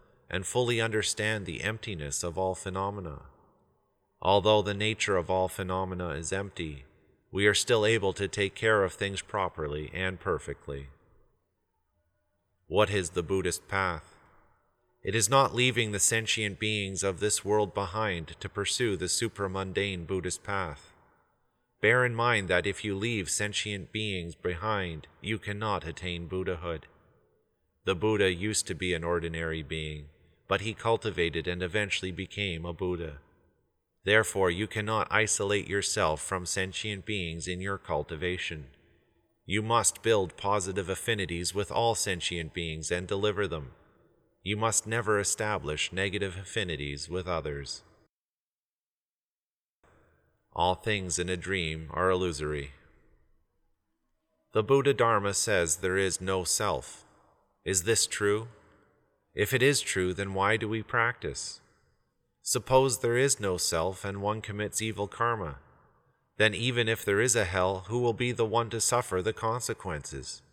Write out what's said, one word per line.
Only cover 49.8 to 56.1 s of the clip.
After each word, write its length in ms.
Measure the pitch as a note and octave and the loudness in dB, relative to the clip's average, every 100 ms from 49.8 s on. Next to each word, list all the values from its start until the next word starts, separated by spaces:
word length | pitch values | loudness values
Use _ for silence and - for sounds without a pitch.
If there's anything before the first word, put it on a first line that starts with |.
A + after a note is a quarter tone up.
| _ _ _ _ _ _ _ | _ _ _ _ _ _ _
All 200 | - F2 | 0 0
things 440 | F#2 - G#2 F#2 E2 | 0 0 -2 0 -2
in 100 | F2 | -2
a 80 | F2+ | -2
dream 540 | E2 F#2+ E2 D#2 D#2+ | -2 -2 -2 -4 -6
are 160 | - F#2 | 0 2
illusory. 640 | F#2 F#2 D2+ D2+ D2+ C#2 - _ _ _ _ _ _ _ _ _ _ _ _ _ _ _ _ _ | 4 0 -2 -4 -4 -6 -12 _ _ _ _ _ _ _ _ _ _ _ _ _ _ _ _ _
The 80 | A2 | 0
Buddha 320 | G#2 C#3 C3+ | 4 4 6
Dharma 400 | B2 A#2 A2 G2+ | 4 6 4 2
says 420 | F#2+ - G2+ E2+ - | 0 2 4 4 2
there 220 | F#2 F#2+ | 0 2
is 240 | F#2+ | 2